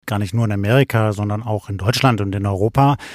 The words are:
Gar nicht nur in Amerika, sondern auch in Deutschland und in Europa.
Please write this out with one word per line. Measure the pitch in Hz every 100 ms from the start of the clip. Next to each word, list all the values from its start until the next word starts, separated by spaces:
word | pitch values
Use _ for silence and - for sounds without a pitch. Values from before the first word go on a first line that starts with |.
Gar | - 104
nicht | 101
nur | 117
in | 113
Amerika, | 101 101 131 135 117 107
sondern | 101 104 104
auch | 110 107 -
in | 98
Deutschland | 95 117 135 113
und | 98
in | 101 101
Europa. | 95 107 139 139 139 -